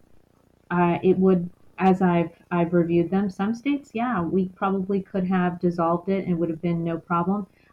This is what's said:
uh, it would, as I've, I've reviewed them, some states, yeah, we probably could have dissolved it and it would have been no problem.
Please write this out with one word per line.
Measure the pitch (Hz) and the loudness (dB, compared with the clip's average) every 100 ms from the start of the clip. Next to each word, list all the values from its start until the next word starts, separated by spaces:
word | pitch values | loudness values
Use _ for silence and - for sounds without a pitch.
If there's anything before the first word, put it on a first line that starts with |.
| _ - _ _ _ _ - | _ -20 _ _ _ _ -4
uh, | 175 175 175 | 0 2 2
it | 185 185 | 2 4
would, | 190 185 175 - - - | 4 2 0 -10 -20 0
as | 190 185 | 2 4
I've, | 185 170 170 - - | 4 2 0 -6 -6
I've | 175 170 | -2 2
reviewed | 175 165 170 165 | 2 2 2 2
them, | 190 202 | 0 -2
some | - 202 | -4 -4
states, | 233 277 285 - | -4 -2 -4 -4
yeah, | 220 247 208 | -6 -4 -2
we | 165 185 185 | 0 0 -2
probably | - 196 196 190 202 | -2 -2 -2 -2 -4
could | 190 196 | -4 -4
have | 180 185 180 175 | -2 0 0 0
dissolved | 180 175 165 170 180 | -2 0 0 0 -2
it | 196 | -2
and | - | -2
it | |
would | 170 165 | -2 -2
have | 160 | -4
been | 175 170 | -2 -2
no | 170 165 | -2 -6
problem. | - 175 175 202 190 _ _ | -4 -2 0 -2 -6 _ _